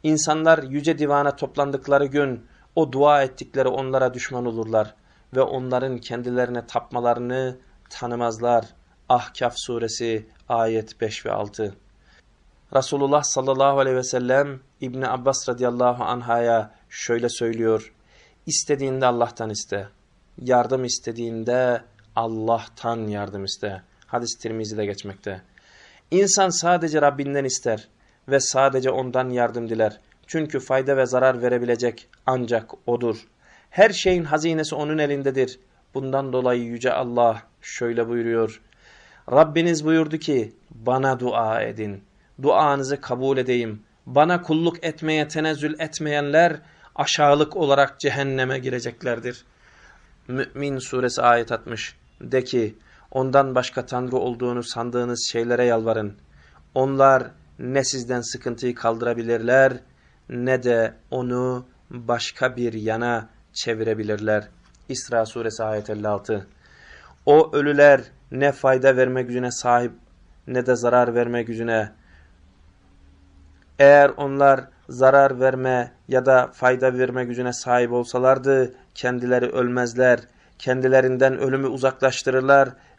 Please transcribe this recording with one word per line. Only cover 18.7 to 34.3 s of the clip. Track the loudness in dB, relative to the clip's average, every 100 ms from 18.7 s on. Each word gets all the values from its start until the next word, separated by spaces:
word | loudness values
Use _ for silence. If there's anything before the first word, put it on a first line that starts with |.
| -2 -2 0 0
Allah'tan | 2 -2 -4 -8
iste. | -8 -8 -8 -10 _ _ _ _ -10
Yardım | 0 0 2 -2
istediğinde | -4 -8 -10 -8 -8 -6 -2 0 0 -2 -6 _ _ -6
Allah'tan | -4 -4 -2 -2 -4 -8 -6 -4
yardım | -6 -6 -8 -8
iste." | -10 -8 -10 -10 -16 _ _
Hadis | -6 -6 -8
Tirmizi'de | -8 -8 -8 -6 -6
geçmekte. | -8 -14 -14 -12 -12 -16 _ _ _ -20 _ _
İnsan | 2 2 2 0
sadece | 0 0 0 0 2
Rabbinden | 2 2 -4 -4
ister | -4 -4 -4 -4 -8 _ _ _ -2
ve | 0
sadece | 0 2 2 2 -2
ondan | -2 -2 -4 -2
yardım | 0 -2 -2 -4
diler. | 0 -2 -2 _ _ -8
Çünkü | -6 -4 -6
fayda | -2 0 2 0
ve | 2
zarar | 2 2 2
verebilecek | 0 0 0 -2 -2 -6 -14 _ -4
ancak | -2 -2 -4 -4 -10 -4
O'dur. | -2 -2 -6 -12 _ _ _ _
Her | 4 4
şeyin | 4 0 0
hazinesi | 0